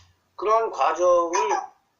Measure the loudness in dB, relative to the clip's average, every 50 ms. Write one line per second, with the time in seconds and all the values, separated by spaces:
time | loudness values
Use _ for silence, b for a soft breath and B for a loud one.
0 | -14 _ _ _ _ _ _ -6 -2 0 2 2 0 -2 -2 -2 0 0 0 2
1 | 2 2 2 2 2 0 -2 -2 -2 -2 -2 -4 -6 -8 -16 _ _ _ _